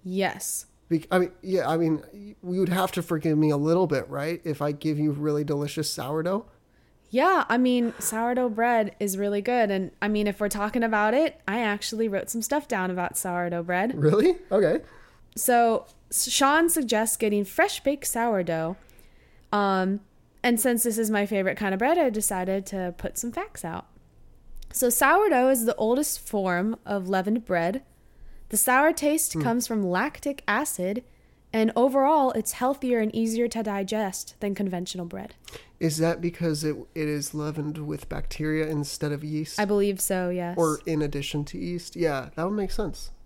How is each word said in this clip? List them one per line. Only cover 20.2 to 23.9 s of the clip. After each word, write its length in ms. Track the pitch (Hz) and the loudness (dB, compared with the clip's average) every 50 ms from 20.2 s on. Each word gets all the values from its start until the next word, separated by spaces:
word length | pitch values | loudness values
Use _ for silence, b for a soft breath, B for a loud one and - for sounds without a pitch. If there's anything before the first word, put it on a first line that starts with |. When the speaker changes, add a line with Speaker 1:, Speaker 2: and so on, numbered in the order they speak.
| _ _ _ _ _ | _ _ _ _ _
Speaker 1:
and 180 | 254 240 233 | 2 2 4
since 220 | - 262 240 233 233 | 2 2 2 2 0
this 160 | 247 220 220 | 0 0 0
is 120 | 226 214 | 0 0
my 140 | 220 208 202 | 2 0 0
favorite 300 | 196 220 196 190 196 - | 0 0 0 0 0 0
kind 160 | - 208 202 190 | 0 -2 -2 0
of 40 | 190 | 0
bread, 180 | 220 269 330 359 | 2 2 4 4
I 120 | 320 262 | 2 2
decided 560 | 214 214 214 - 208 185 185 180 190 196 190 | 0 0 -2 -2 -2 -2 -2 -2 -2 -4 -4
to 280 | - - 190 185 180 175 - | -6 -6 -6 -6 -6 -6 -6
put 180 | - - - - | -8 -8 -6 -6
some 140 | - 240 226 | -8 -6 -6
facts 320 | 330 381 440 - - - | -6 -8 -8 -10 -12 -10
out. 220 | 170 165 - - _ | -8 -8 -8 -10 _